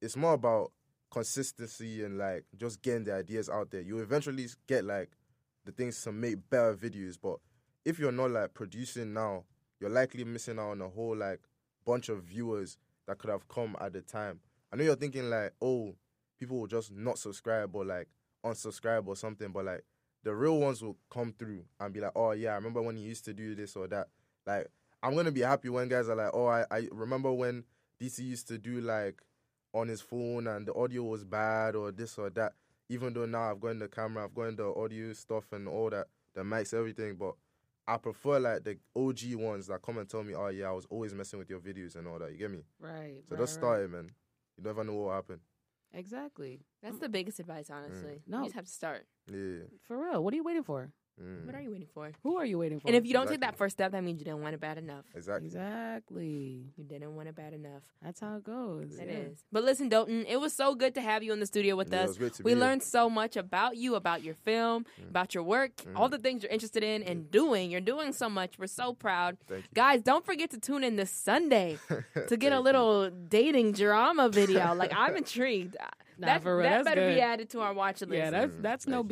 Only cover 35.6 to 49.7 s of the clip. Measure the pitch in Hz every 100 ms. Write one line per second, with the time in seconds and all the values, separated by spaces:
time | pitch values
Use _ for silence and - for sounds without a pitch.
35.6 | 98 98 110 104 - _ _ 95 98 110
36.6 | 101 113 113 104 107 92 95 - _ _
37.6 | _ _ - 113 117 104 139 139 123 104
38.6 | 107 101 _ 123 131 117 120 117 110 101
39.6 | 95 92 - 117 101 110 104 82 101 95
40.6 | 95 92 90 107 107 98 95 101 87 92
41.6 | 90 95 87 85 85 82 78 80 104 90
42.6 | - _ 160 160 151 139 - - 123 160
43.6 | 123 110 95 85 85 - _ _ _ -
44.6 | 101 107 107 104 101 95 92 85 _ _
45.6 | _ _ _ 170 185 247 285 - 135 135
46.6 | _ _ 214 220 285 196 185 - 170 160
47.6 | 151 143 147 92 147 147 - 233 254 196
48.6 | 185 - 160 120 - _ - 98 95 87
49.6 | 85